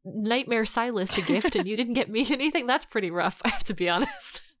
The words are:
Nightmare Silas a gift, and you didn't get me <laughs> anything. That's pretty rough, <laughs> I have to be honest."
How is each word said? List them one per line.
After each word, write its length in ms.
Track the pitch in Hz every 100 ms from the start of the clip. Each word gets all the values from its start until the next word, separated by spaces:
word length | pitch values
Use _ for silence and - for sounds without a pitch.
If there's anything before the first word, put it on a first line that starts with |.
| 190
Nightmare 540 | 220 208 247 269 233 214
Silas 520 | - 240 220 190 -
a 40 |
gift, 340 | 170 269 320 262
and 100 | 190
you 80 | 214
didn't 180 | 240 240
get 140 | -
me 160 | 214 254
<laughs> 60 |
anything. 340 | 269 302 320 247
That's 200 | 277 -
pretty 260 | 226 185
rough, 300 | 170 170 -
<laughs> 40 | 226
I 40 |
have 140 | - -
to 80 |
be 140 | 180 175
honest." 520 | 175 277 - - - - _